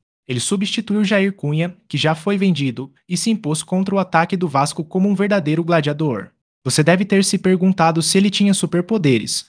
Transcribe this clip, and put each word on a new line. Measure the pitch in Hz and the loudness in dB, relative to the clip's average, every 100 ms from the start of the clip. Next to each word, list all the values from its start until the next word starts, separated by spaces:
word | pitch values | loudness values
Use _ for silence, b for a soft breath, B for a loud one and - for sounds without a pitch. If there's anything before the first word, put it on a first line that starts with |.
| _ _ - | _ _ -6
Ele | 123 | -6
substituiu | - 202 208 - 220 208 | -2 -2 -2 -4 -2 0
Jair | 196 208 196 | 2 2 0
Cunha, | 196 147 156 170 175 _ | -2 -4 -2 -2 -6 _
que | 143 | -2
já | 156 156 | 0 0
foi | 202 202 | -2 0
vendido, | 196 147 139 117 135 _ - | 2 0 -2 -4 -12 _ -8
e | 175 | -4
se | 226 | -2
impôs | 220 147 156 | -2 -2 -4
contra | - 185 190 | -2 -2 0
o | 196 | -2
ataque | 185 - 175 185 | 0 0 0 -2
do | 175 | -2
Vasco | 139 147 - | 0 -2 -4
como | 156 190 202 | -6 0 0
um | |
verdadeiro | 190 202 202 147 160 | 0 0 0 0 -2
gladiador. | 165 170 147 147 156 107 92 _ _ _ | 0 0 0 -2 -2 -4 -8 _ _ _
Você | 131 143 | -4 0
deve | 156 180 202 | 2 2 2
ter | 196 | 0
se | 190 190 | 2 0
perguntado | 185 185 185 190 165 160 | 2 2 2 2 2 2
se | 156 190 | 0 2
ele | 202 | 2
tinha | 196 202 190 | 2 2 2
superpoderes, | 170 175 180 220 151 117 - - | 0 -2 -2 0 2 2 0 -8